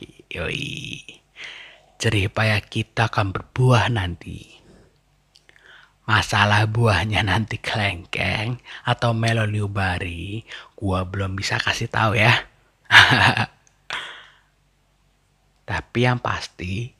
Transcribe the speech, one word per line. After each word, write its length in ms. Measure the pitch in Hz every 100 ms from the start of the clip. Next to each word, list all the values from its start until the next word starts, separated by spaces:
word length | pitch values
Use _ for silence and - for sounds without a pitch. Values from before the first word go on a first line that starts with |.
| - - -
Yoi. 720 | - 82 - - - - - - - _ - - - - - _ -
Jerih 320 | 113 107 95
payah 320 | - 110 104
kita 480 | - 113 110 - 110
akan 240 | - 98 92
berbuah 560 | - - 127 120 98
nanti. 720 | 117 90 85 - 82 - - - - _ _ _ _ _ _ _ - - - - _ -
Masalah 580 | 107 - 104 104 104 107
buahnya 560 | 110 117 92 104 104
nanti 400 | 104 92 104 113
kelengkeng 960 | - 110 101 87 90 - 92 104 110 123 - - -
atau 260 | 123 120
meloliubari, 1300 | 113 113 113 107 104 101 98 95 87 95 85 98 107 - - -
gua 320 | - 98 92 92
belum 320 | 98 95 95
bisa 240 | 98 113
kasih 300 | - - 117
tahu, 260 | 110 110 104
ya. 300 | 110 117 - _ _ _ -
<laughs> 560 | - - 117 107 113 113 _ _ _ - - - - - _ _ _ _ _ _ _ _ _ _ _ _ _ -
Tapi 300 | 87 - 117
yang 160 | 123 123
pasti, 720 | - - - - 92 95 123